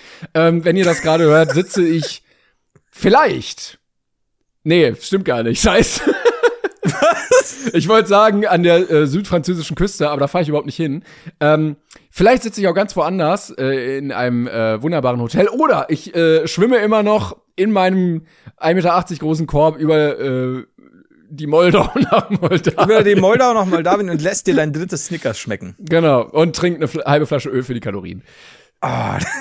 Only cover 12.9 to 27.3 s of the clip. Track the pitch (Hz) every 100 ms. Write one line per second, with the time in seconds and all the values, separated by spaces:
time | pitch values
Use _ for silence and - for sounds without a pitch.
12.9 | - 156 185 156 190 - - 131 135 123
13.9 | 135 139 120 123 120 123 113 113 110 143
14.9 | 165 127 120 117 - 202 240 311 196 139
15.9 | 156 - 175 165 160 156 - 214 247 208
16.9 | 220 208 214 95 - _ - 202 208 185
17.9 | 190 180 165 160 _ - - 160 185 175
18.9 | 175 175 156 151 160 160 143 156 156 156
19.9 | 156 147 - 135 127 127 127 - _ -
20.9 | _ _ _ 87 143 151 156 180 190 -
21.9 | 254 - - - 202 175 175 190 - 190
22.9 | 220 202 196 190 240 254 226 190 170 165
23.9 | 202 196 165 160 196 - 160 156 147 175
24.9 | 151 - 170 127 107 - 101 92 95 180
25.9 | 165 165 131 113 - 165 - 180 175 147
26.9 | 160 135 147 151